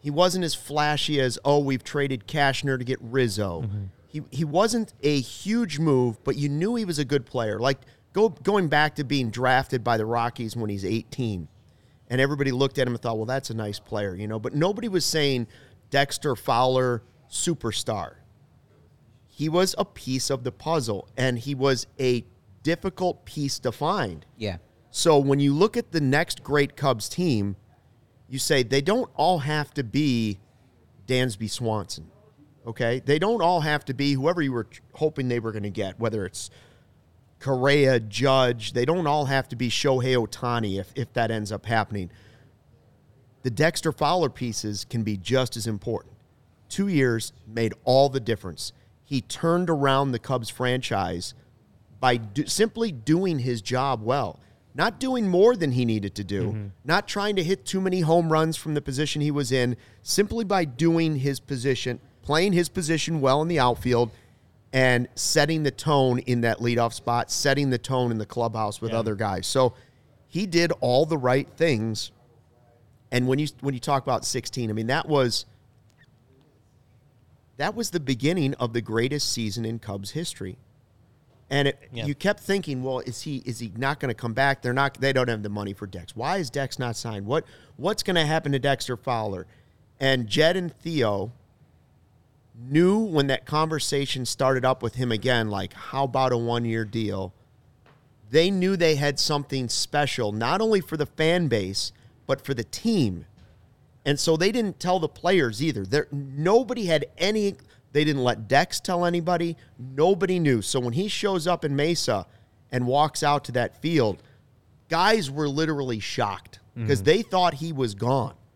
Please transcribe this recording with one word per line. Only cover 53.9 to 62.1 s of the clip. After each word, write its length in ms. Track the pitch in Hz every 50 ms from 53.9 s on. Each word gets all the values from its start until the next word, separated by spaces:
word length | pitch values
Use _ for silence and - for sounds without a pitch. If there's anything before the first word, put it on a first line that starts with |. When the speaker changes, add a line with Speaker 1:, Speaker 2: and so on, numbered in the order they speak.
| 131 117 107
Speaker 1:
well. 360 | 110 131 143 123 90 78 - - - _ _ _ _ _
Not 220 | 127 165 226 196 139
doing 300 | 254 262 254 247 220 190
more 260 | 180 180 202 233 247
than 160 | 202 170 143
he 140 | 123 127 123
needed 320 | 117 110 107 98 98 -
to 80 | - 104
do, 240 | 92 101 98 92 101
Speaker 2:
Mm-hmm. 180 | 101 107 104 98 95 _ _
Speaker 1:
not 220 | 135 165 190 202
trying 300 | - - 208 202 208 208
to 80 | 190 170
hit 200 | 160 196 190 -
too 160 | - - 190
many 200 | 190 190 185 185
home 320 | 170 151 165 175 170 160 160
runs 240 | 156 160 160 160
from 180 | - - 160 151
the 80 | 147 143
position 400 | - 135 127 156 143 - 151 147
he 80 | 151
was 220 | 147 147 139 110 131
in, 240 | 131 123 123 120 - - - - - -
simply 420 | - - - 208 202 226 233 233
by 200 | 185 202 190 175
doing 500 | 147 120 117 165 165 165 165 165 160 156 135
his 180 | 131 143 139 131
position, 600 | - - 147 127 117 139 131 120 - 127 120 - - -